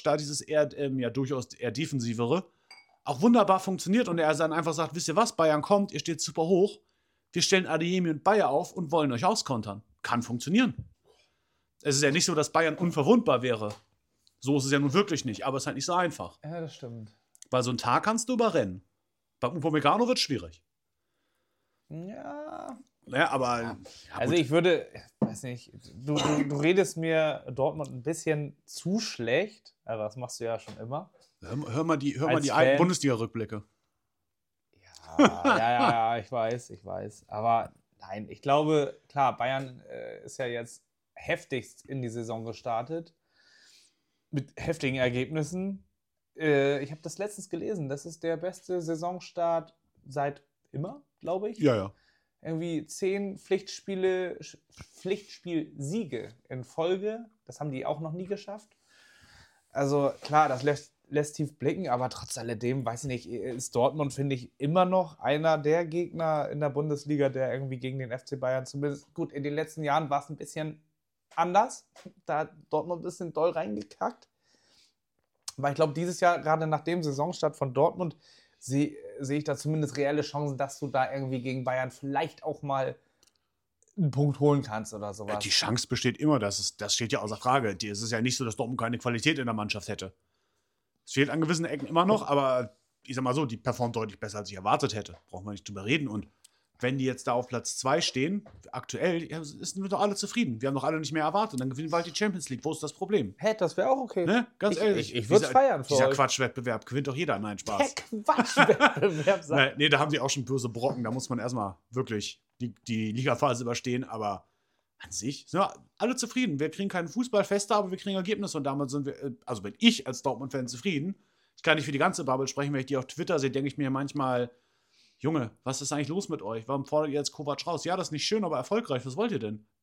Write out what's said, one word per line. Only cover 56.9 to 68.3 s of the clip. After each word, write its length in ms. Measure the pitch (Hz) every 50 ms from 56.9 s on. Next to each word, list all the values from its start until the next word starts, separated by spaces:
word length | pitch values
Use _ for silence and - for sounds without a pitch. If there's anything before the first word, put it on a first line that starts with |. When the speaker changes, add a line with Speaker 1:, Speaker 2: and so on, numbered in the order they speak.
| 185 190 196 214 220 233 233 - _ _ _
Speaker 2:
Das 140 | - - -
haben 100 | 151 151
die 160 | 135 131 -
auch 140 | - 143 147
noch 120 | 160 160
nie 140 | 156 180 185
geschafft. 500 | 180 202 196 - - 202 214 - _ _ _ _ _ _ _ - - _ _ - - - - - _ _ _ _ _
Also 420 | - 139 143 139 143 143 139 135 135 -
klar, 280 | - - 147 151 156 143
das 140 | 131 123
lässt, 300 | 131 147 143 143 - - _ _ _ _
lässt 280 | 139 143 147 151 -
tief 200 | - 151 139 - _
blicken, 300 | 123 143 - 180 185 139
aber 220 | 123 123 127 127
trotz 260 | - - - - -
alledem, 480 | 127 113 117 117 104 117 120 131 139 123
weiß 200 | 113 117 123 -
ich 40 | 139
nicht, 220 | 127 120 - -
ist 440 | 117 113 98 127 120 127 127 - -
Dortmund, 380 | - - 135 139 156 147 139
finde 220 | - 139 139 143 135
ich, 160 | 123 123 - _ -
immer 260 | 135 147 165 185 185
noch 360 | 180 185 185 180 156 151 -
einer 360 | - 123 143 151 160 160 160
der 300 | 156 143 147 156 170 175
Gegner 640 | 160 156 175 175 - - 165 165 160 156 151 - -
in 100 | - 147
der 80 | 151 143
Bundesliga, 600 | 127 147 147 151 147 147 - 143 151 143 139 135
der 200 | 123 135 131 123
irgendwie 260 | 117 131 139 131 131 123
gegen 200 | 123 131 131 135
den 120 | 131 117
F 140 | 120 131 -
C 120 | -